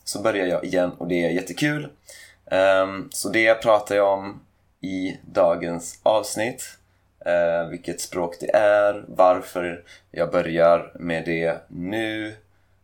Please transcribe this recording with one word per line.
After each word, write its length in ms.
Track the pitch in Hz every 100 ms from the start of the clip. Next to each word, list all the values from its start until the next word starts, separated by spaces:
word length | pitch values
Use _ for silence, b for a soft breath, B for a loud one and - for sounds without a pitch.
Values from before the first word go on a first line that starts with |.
så 180 | - 104
börjar 240 | 110 101 90
jag 200 | 82 90
igen 260 | 90 90 -
och 100 | 87
det 180 | 87 85
är 40 |
jättekul. 600 | 87 95 87 147 151 151 - B B B B -
Ehm, 640 | 92 95 95 95 95 -
så 180 | - 101
det 320 | 110 113 113
pratar 340 | 117 104 - 101
jag 180 | 98
om 280 | 98 98 104 _ _ _ _
i 360 | 95 92 92 85
dagens 800 | - 98 85 82 85 85 - -
avsnitt. 760 | - 107 101 107 113 127 - - _ _ _ _ 87
Eh, 440 | 87 85 85 82
vilket 320 | 85 - 85
språk 340 | - 90 85 -
det 160 | - 107
är, 500 | 104 104 104 104 104
varför 760 | - 92 92 - 90 87 85 B B B
jag 200 | 85 82
börjar 600 | 87 82 82 85 85 - -
med 300 | 85 82 82
det 360 | 82 82 82 -
nu, 680 | 80 92 110 110 110 107 107 _ _ _ _